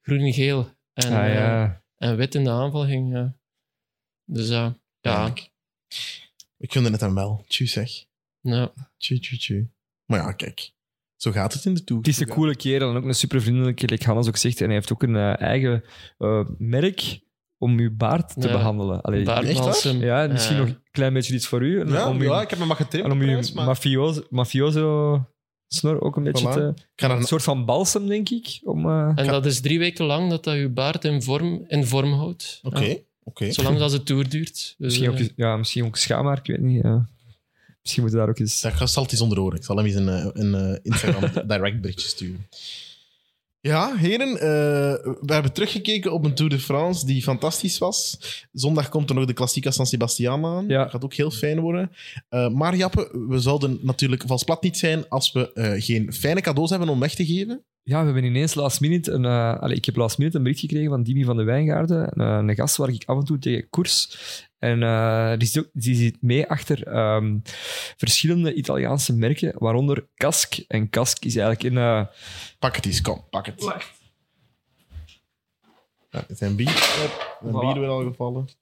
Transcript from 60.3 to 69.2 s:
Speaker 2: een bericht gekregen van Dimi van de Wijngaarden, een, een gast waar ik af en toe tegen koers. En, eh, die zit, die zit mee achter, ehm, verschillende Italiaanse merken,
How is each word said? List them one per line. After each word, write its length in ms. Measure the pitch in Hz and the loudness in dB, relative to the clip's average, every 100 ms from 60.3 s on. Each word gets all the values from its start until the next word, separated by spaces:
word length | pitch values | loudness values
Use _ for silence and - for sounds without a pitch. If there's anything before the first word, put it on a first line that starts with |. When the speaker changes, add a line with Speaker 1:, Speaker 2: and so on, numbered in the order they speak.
| 165 | 2
Speaker 2:
een 60 | |
bericht 180 | 127 139 | 0 0
gekregen 280 | 147 151 151 | -2 0 0
van 120 | 135 | 0
Dimi 220 | 117 135 | 0 2
van 120 | 123 120 | 2 2
de 60 | |
Wijngaarden, 800 | 110 127 156 156 165 165 - - | 2 2 2 2 2 2 0 0
een, 280 | 113 107 107 | 2 2 2
een 60 | |
gast 220 | 104 139 - | 2 0 0
waar 120 | 135 | 0
ik 140 | 117 - | -2 -2
af 120 | 131 | 0
en 60 | |
toe 140 | 143 147 | 0 0
tegen 300 | 131 120 - | 0 -2 -2
koers. 480 | - 180 - - - - - - _ | -2 0 0 -2 -8 -14 -14 -16 _
En, 240 | 120 117 | 0 2
eh, 500 | 117 113 113 110 113 113 | 2 4 2 2 2 2
die 100 | 117 | 0
zit, 220 | 151 - | 0 -4
die 220 | - 117 | -4 0
zit 220 | 123 117 - | 2 2 2
mee 240 | 120 123 151 | 2 2 2
achter, 400 | 143 - 147 - | -4 -2 -4 -2
ehm, 520 | 117 110 110 107 104 - - - - - - | 0 2 2 2 -2 -4 -14 -10 -10 -10 -4
verschillende 580 | 117 - 156 175 165 | 0 2 2 2 0
Italiaanse 640 | 156 135 135 123 139 - | -2 -2 -2 0 -2 0
merken, 380 | 117 | 2